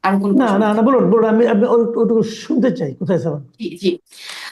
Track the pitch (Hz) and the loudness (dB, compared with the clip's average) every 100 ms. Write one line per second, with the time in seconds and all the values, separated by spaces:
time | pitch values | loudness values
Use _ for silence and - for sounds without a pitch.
0 | 190 196 202 202 240 202 214 214 226 254 | 0 0 0 0 2 2 2 2 2 2
1 | 180 220 220 220 233 202 202 233 233 - | 2 2 2 2 2 2 2 2 2 0
2 | 214 226 - - - 262 247 160 151 127 | 0 0 -2 -6 -4 0 0 -2 -6 -6
3 | 165 175 165 143 139 _ 220 175 190 - | -2 -2 -2 -8 -12 _ -12 -4 -4 -4
4 | _ - - - - | _ -20 -18 -16 -8